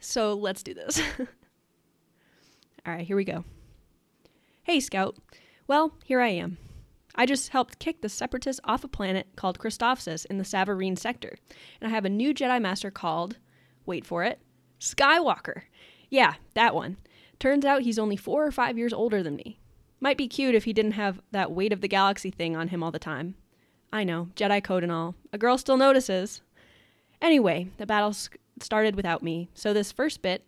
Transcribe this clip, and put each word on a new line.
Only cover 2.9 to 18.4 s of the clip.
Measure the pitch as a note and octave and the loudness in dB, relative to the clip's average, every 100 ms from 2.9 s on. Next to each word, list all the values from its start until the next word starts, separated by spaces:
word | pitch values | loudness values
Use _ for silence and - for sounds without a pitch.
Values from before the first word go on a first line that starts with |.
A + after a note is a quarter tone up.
right, | E3+ F3 | -8 -2
here | |
we | G3 | -2
go. | G3 - - - - - _ _ _ _ _ _ _ _ | -2 -6 -10 -18 -20 -20 _ _ _ _ _ _ _ _
Hey, | - D#4 | 0 0
Scout. | - F#3+ F#3+ - _ - _ _ - | 0 -2 -2 -4 _ -20 _ _ 2
Well, | C#4+ D#4+ - | 4 4 -2
here | - B3+ | 0 2
I | A#3+ | 2
am. | F3 F3 E3+ - - - _ _ - | 0 -4 -8 -14 -20 -20 _ _ 0
I | B3+ | 2
just | C4+ - | 2 0
helped | C4+ A#3+ - | 0 -2 -4
kick | E4 - | -8 -6
the | G#3+ | -8
Separatists | - B3 B3+ C4+ C4 | -6 -6 -4 -4 -4
off | - A3+ | -2 -2
a | C4+ | -4
planet | - G3 F#3+ - - | -6 -2 -2 -4 -6
called | F#3+ F3+ | -4 -4
Christophsis | A3 - A#3+ B3+ - D#3+ - | -6 -2 0 0 -4 -8 -6
in | G3 | -6
the | |
Savareen | F#3+ G3 F#3+ F#3+ F#3+ F#3 | -2 0 0 0 -2 -2
sector. | A3+ A#3+ - - _ - - - | -4 -8 -12 -16 _ -20 -20 -10
And | A3+ | -4
I | |
have | A3 | -2
a | F#3+ | 0
new | G#3 C4+ | 0 0
Jedi | C#4+ B3+ B3 | 0 0 2
Master | G3 F#3+ G3 | 0 -4 -8
called, | - E3+ D#3+ F3+ A#3 _ _ _ _ - | -6 -4 -4 -4 -10 _ _ _ _ -8
wait | F3 | -8
for | - E3+ | -4 -2
it, | G#3 - _ _ _ _ | -2 -4 _ _ _ _
Skywalker. | - - C#4 E4 C#4+ - - - - _ - _ _ | -6 2 6 6 4 0 -4 -12 -16 _ -20 _ _
Yeah, | C4+ F#3+ D3 - | 4 4 2 -4
that | G#3+ A#3 | 2 4
one. | E3 D#3+ F#3+ - _ _ _ | 2 -4 -10 -16 _ _ _
Turns | C4 C#4+ | 2 4
out | C#4 C#4 | 4 2
he's | A#3+ A3 | 2 0
only | G#3+ G3+ | 0 -2
four | - D4 | -2 0